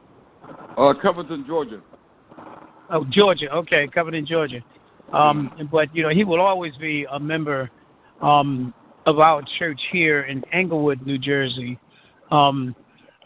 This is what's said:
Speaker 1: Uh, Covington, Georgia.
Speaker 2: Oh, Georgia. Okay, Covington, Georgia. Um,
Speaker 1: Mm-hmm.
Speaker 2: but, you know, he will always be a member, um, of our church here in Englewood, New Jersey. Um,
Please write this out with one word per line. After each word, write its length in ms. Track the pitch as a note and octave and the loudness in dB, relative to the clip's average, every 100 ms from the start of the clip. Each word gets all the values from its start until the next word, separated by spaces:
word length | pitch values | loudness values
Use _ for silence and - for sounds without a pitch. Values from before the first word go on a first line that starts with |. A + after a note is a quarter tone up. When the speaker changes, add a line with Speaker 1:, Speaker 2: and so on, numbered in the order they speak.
| _ _ _ _ - - - - | _ _ _ _ -20 -20 -10 2
Speaker 1:
Uh, 180 | C#3 C#3 | 4 4
Covington, 440 | F#3+ F3 D3+ D#3+ C3+ | 0 -2 -6 -10 -6
Georgia. 340 | D#3+ C3 G2+ _ - _ _ _ - - - - _ - | -6 -6 -12 _ -20 _ _ _ -20 -20 -20 -20 _ -6
Speaker 2:
Oh, 140 | D#3+ C3+ | -4 0
Georgia. 400 | G3 G3+ F3 C#3+ | 4 4 2 -2
Okay, 380 | D#3 D#3+ D#3+ C#3+ | -6 0 0 2
Covington, 340 | F3 D#3+ D#3+ C#3+ | -2 -4 -6 -4
Georgia. 340 | E3 D3 B2 - _ _ _ - | -2 -2 -6 -16 _ _ _ -4
Um, 380 | D3 D3 D3 C3+ | 2 4 2 -4
Speaker 1:
Mm-hmm. 120 | D#3 D3 | -8 -2
Speaker 2:
but, 240 | D#3 D3+ | 0 0
you 80 | E3 | -2
know, 60 | D#3 | 0
he 160 | E3 | 2
will 160 | G#3 E3 | 2 2
always 360 | G3 F#3 E3 C3 | 2 0 -6 -10
be 300 | D#3 D3 C3+ | -6 -6 -6
a 100 | C#3+ | -8
member, 500 | D3 D#3+ D3 C3+ B2+ - _ _ _ _ | -6 -4 -4 -6 -6 -14 _ _ _ _
um, 500 | D3 D3 C#3+ B2+ B2+ - _ _ D#3+ | 4 4 4 -2 -6 -10 _ _ 0
of 120 | D3 | 6
our 240 | D#3 D3+ C3+ - | 6 4 -4 -6
church 220 | E3+ C3+ - | -6 -6 -6
here 300 | F#3 D#3+ D3 | 0 2 2
in 200 | C3+ C3+ - | -2 -8 -4
Englewood, 520 | F3 F#3 D#3 D3 C3 C3+ | -2 -2 0 0 -2 -4
New 120 | C3+ | -6
Jersey. 600 | C3+ C#3 C3 B2+ B2 A#2+ _ _ _ _ _ | -2 -2 -2 -6 -10 -12 _ _ _ _ _
Um, 440 | D3+ C#3+ C#3 B2+ - _ _ _ _ | 4 4 2 -4 -8 _ _ _ _